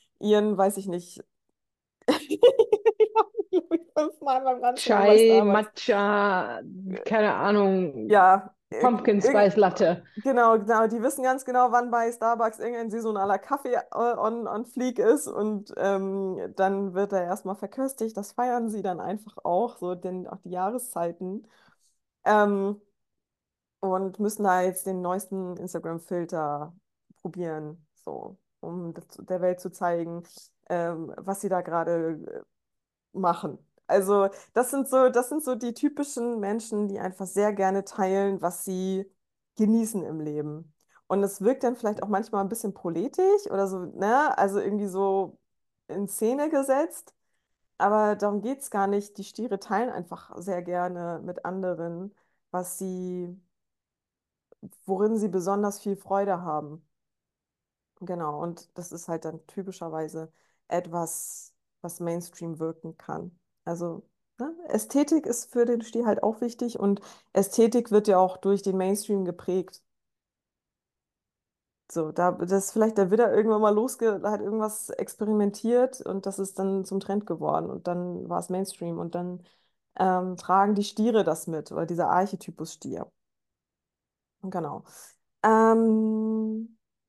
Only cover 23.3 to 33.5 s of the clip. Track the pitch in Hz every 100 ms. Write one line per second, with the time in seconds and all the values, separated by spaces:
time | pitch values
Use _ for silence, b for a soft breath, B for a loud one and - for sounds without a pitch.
23.3 | _ _ _ _ _ 190 185 190 185 208
24.3 | 214 202 185 185 180 - 185 180 185 196
25.3 | 196 180 180 180 170 165 165 - 180 170
26.3 | 170 151 147 151 175 _ _ _ _ 185
27.3 | 170 170 156 151 165 _ _ - 69 -
28.3 | 190 _ _ 165 175 170 165 170 - -
29.3 | 185 180 180 185 170 180 175 170 170 170
30.3 | B B _ - 175 170 165 165 - 185
31.3 | 196 202 185 175 165 165 170 160 160 -
32.3 | - - _ _ _ _ _ _ - 185
33.3 | 170 170